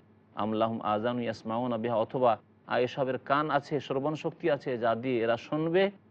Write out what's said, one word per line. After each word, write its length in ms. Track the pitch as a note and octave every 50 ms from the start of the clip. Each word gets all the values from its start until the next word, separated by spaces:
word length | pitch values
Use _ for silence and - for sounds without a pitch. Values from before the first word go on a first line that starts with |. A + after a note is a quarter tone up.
| - - - - _ _ -
আম 180 | - G2+ G#2+ A2
লাহুম 280 | G#2+ A2 A2+ A2+ G#2+
আযানু 400 | - G#2 G#2+ G#2+ G#2+ A#2+ B2 B2
ইয়াসমাউনা 560 | A#2 A2+ A2 G#2+ - A2 A2 A#2 B2 B2+ A#2+ A2
বিহা, 180 | A2 A#2+ A#2+
অথবা 420 | G#2+ A2+ - - C3+ B2+ A#2+ A2 G#2 - _ _ _ - - - A#2
এসবের 380 | B2 B2 - D3 C#3 B2+ B2+ A#2+
কান 340 | - - C#3 C#3+ D3+ D#3
আছে, 280 | C#3 C#3+ C#3 - D#3+ C#3
শ্রবণ 360 | A#2+ - C3+ C3+ C#3 D3+ D#3
শক্তি 360 | D3 - E3 D3+ - - E3
আছে 260 | C#3+ C3 - D3 B2+ A#2
যা 180 | A2+ A#2 A2+
দিয়ে 280 | A2+ A#2+ C3+ B2+ A#2 A2
এরা 140 | A#2 A#2 A#2
শুনবে, 540 | - - - D3+ D#3 E3 E3 F#3 G3 G3 G3+ - - -